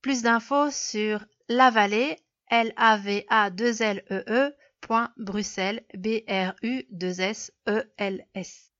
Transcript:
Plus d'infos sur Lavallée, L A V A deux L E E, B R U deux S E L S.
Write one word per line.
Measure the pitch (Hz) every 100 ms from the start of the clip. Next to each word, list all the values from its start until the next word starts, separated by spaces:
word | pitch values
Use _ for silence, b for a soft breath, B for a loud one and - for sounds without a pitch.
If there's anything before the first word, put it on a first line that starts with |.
Plus | 262 262
d'infos | 233 233 - 285 294
sur | 269 - 214 214 214 214 _ -
Lavallée, | 240 262 226 202 208 277 320 _ _ _
L | 233 233 -
A | 226 214
V | 202 202 -
A | 220 202
deux | 180 240 233
L | 220 196 -
E | 190 214
E, | 233 277 285 b _ - 226 233 - 202 202 202 - 190 226 _ 190
B | 208 220 220
R | 190 185 -
U | 226 254 -
deux | 185 180 180
S | 185 220 - _ -
E | 214 269 -
L | 202 190 -
S. | 196 180 - _